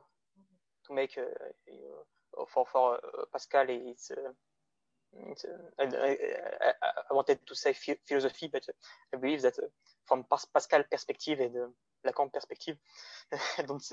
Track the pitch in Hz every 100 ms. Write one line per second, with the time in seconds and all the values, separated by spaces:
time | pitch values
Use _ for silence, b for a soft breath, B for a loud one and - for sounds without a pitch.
0 | - _ _ 196 _ _ _ _ - 139
1 | 135 135 123 - - - - 135 139 147
2 | 156 _ _ - - 127 123 131 127 -
3 | - - - 135 - 139 131 123 127 123
4 | - 135 135 127 _ _ _ _ _ _
5 | _ - - - - 170 165 - 135 -
6 | 139 139 - - - - 127 - - -
7 | - 139 131 135 - 131 147 127 - 147
8 | - 139 135 - 156 135 - - B B
9 | B 131 131 151 127 - - _ b b
10 | - 131 - 143 - 139 - 151 143 139
11 | - - 156 143 123 123 123 - _ _
12 | 131 123 139 139 - 123 - 147 _ B
13 | B B B 143 - - 139 143 -